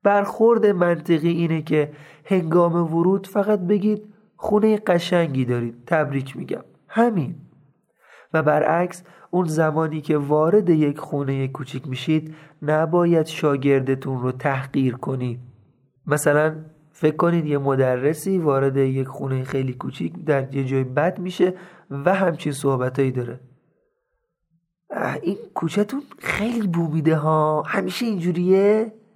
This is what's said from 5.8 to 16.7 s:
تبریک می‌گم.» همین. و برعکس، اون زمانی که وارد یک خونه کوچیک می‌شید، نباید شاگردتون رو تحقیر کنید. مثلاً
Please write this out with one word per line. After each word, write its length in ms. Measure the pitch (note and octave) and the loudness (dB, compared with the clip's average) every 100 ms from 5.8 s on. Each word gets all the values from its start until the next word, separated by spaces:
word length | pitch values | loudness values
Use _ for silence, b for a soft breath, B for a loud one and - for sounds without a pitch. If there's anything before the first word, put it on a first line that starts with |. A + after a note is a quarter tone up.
| - | -2
تبریک 500 | D#3+ C#3+ C3+ C3 - | -2 0 -4 -6 -12
می‌گم.» 260 | C3+ - - _ _ | -8 -10 -10 _ _
همین. 480 | A3 A#3+ G3+ B2 - - _ _ _ _ b b b b | 0 2 2 -4 -8 -18 _ _ _ _ b b b b
و 100 | D#3+ | 0
برعکس، 600 | D3 D3+ - E3 F3+ - - B B | 2 2 2 2 -2 -6 -20 B B
اون 140 | F3 E3+ | 0 0
زمانی 560 | D#3 D#3 D3+ D#3 D#3 | 2 0 0 -2 -4
که 160 | C#3+ D3+ | 0 0
وارد 520 | C#3+ D3+ D#3+ G#3 F3 | 2 2 4 4 4
یک 300 | D#3 D3 C#3+ | 2 2 -2
خونه 480 | - C#3+ C3+ C3+ C3+ | -6 -4 -2 -2 -4
کوچیک 400 | C3+ C3+ C#3 C#3+ | -6 -10 -10 -8
می‌شید، 480 | B2+ - D#3 D#3 D#3 B B | -8 0 0 -2 -18 B B
نباید 640 | D3 D#3 D#3+ F3 F3 E3+ D#3 | -2 0 2 2 4 2 0
شاگردتون 960 | - D3+ C#3+ C#3 C3+ C3 C3+ C3+ C3 | -2 0 2 2 2 2 -2 -2 -4
رو 100 | B2+ | -4
تحقیر 640 | B2+ D3 C3 C3+ C#3+ C3 A#2+ | -2 -2 -4 -4 0 0 -2
کنید. 440 | - C3 B2 A#2 - _ _ _ _ _ - | -6 -6 -6 -8 -14 _ _ _ _ _ -4
مثلاً 480 | D3 D3+ D3 D#3 D#3 - | 0 4 4 2 -2 -16